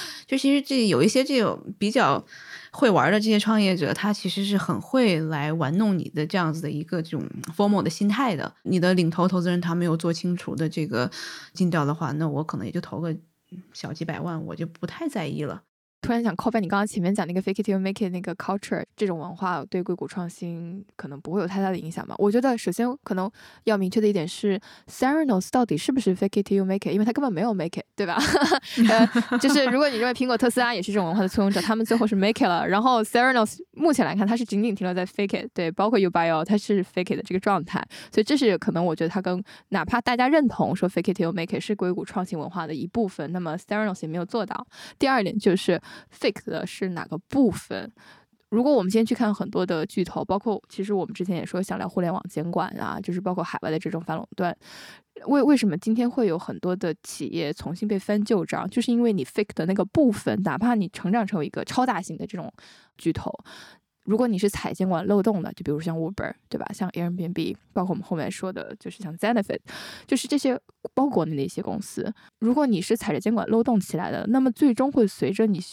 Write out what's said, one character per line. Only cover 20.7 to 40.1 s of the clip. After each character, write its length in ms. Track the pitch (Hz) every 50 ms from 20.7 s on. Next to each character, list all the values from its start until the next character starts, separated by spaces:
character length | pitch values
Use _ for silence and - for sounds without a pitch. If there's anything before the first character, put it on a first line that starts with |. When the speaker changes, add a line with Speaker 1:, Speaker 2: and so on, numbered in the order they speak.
| 175 196 196 - _
Speaker 2:
可 120 | - - 135
能 120 | 143 139
不 100 | - 147
会 120 | 165 208 175
有 40 |
太 140 | 180 190 196
大 100 | 196 190
的 60 | 190
影 160 | - - 160 170
响 120 | - -
吧。 80 | - -
我 160 | - 202 208 202
觉 80 | 240
得 160 | 247 269 247
首 160 | 226 - 196 175
先 160 | - 233 247 254 - _
可 120 | - 202
能 140 | 185 185 202 - - - - - - _
要 120 | 220 220
明 140 | 196 190 185
确 100 | 190 226
的 80 | 214 208
一 40 | 202
点 140 | 185 151
是， 320 | 180 - - - 208 190 196 - - - - _ -
Theranos 580 | - - 262 262 285 320 320 269 214 185 185 -
到 140 | - 254 247
底 120 | - -
是 160 | 156 - - 262
不 80 | 269
是 160 | 214 202 185
fake 260 | 185 196 196 - 208 196
it 40 | -
till 60 | 196
you 100 | 196 190
make 260 | 190 190 202 - 175
it， 40 | 170
因 40 | 202
为 60 | 214
他 80 | 233 240
根 100 | 285 285
本 80 | 262
没 120 | 196 156 196
有 100 | 240 214
make 260 | 185 156 170 - -
it， 60 | - - _
对 120 | - 208
吧？ 100 | 180 175
<laughs> 720 | - 285 - 294 294 285 320 311 269 - - - - 233 220
呃， 500 | 220 226 226 220 - 240 220 - 247 247
就 120 | - 277 285
是 140 | 285 269
如 120 | 247 240 262
果 120 | 302 285
你 80 | 262 214
认 100 | 233 254
为 60 | 240
苹 120 | - 269
果、 120 | 202 233 226
特 100 | 254 240
斯 100 | 226 254
拉 160 | 247 240 240
也 60 | 190
是 100 | 180 -
这 80 | 196 208
种 60 | 185
文 100 | 160 170
化 60 | 214
的 80 | 190 185
簇 140 | - - 202
拥 80 | 196
者， 100 | 202 -
他 160 | 165 202 220
们 80 | 226 226
最 100 | 220 226
后 120 | 226 233
是 100 | 214 226
make 160 | 196 190 214 226
it 160 | - - 196
了， 180 | 175 165 151
然 160 | 160 180 202 226
后 200 | 262 254 226 214
Theranos 560 | 214 - 240 247 262 262 247 220 208 - - 359 - _
目 200 | - 285 339 277
前 140 | - 208
来 100 | 143 165
看， 100 | 196 202
他 80 | 202 226
是 80 | 240 247
仅 200 | - 208 202 214
仅 120 | 240 196
停 120 | 202 196
留 80 | 185 180
在 100 | 185 180
fake 380 | 185 - - 208 196 240 196 -
it， 80 | 247 -
对， 180 | - 175 160
包 200 | 185 - 196 220
括 80 | 240 226
Ubio， 440 | 196 175 - 175 170 165 165 156 160
他 140 | 175 214
是 260 | 208 - - 208 196 180
fake 320 | - - 185 180 - -
it 40 | -
的 40 | -
这 120 | - 180
个 40 | 185
状 240 | - 214 202 175 151
态。 240 | - - - - - - - - -
所 80 | - -
以 60 | 214
这 100 | - 302
是 220 | 277 285 220 185
可 160 | 160 - - 190
能 100 | 170 175
我 120 | 180 160
觉 80 | - 165
得 60 | 165
他 100 | - 196
跟， 240 | 185 180 180 180 202 - - - - _
哪 160 | 190 190 156
怕 160 | 196 - 240
大 160 | 233 -